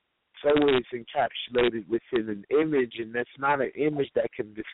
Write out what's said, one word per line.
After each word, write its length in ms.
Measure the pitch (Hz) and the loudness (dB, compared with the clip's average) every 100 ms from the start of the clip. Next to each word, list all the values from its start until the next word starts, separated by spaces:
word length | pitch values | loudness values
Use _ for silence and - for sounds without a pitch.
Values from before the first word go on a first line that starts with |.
| _ _ _ | _ _ _
It's 120 | - 147 | -4 2
always 400 | 147 143 131 117 | 4 4 4 0
encapsulated 920 | 120 117 147 117 - - 120 120 113 90 | -8 -6 -2 -2 -4 -4 2 2 0 -2
within 400 | 110 - 123 110 | -4 -2 -2 -2
an 160 | 101 101 | -6 0
image, 500 | 139 160 147 120 117 | 0 2 0 0 -4
and 140 | 113 | -8
that's 240 | 117 120 - | -6 -6 -4
not 220 | 139 143 | 0 0
an 120 | 120 | -2
image 380 | - 151 147 135 | -2 -2 0 0
that 180 | 120 117 | 0 -2
can 220 | - 107 | -4 -8
be 100 | 107 - | -10 -12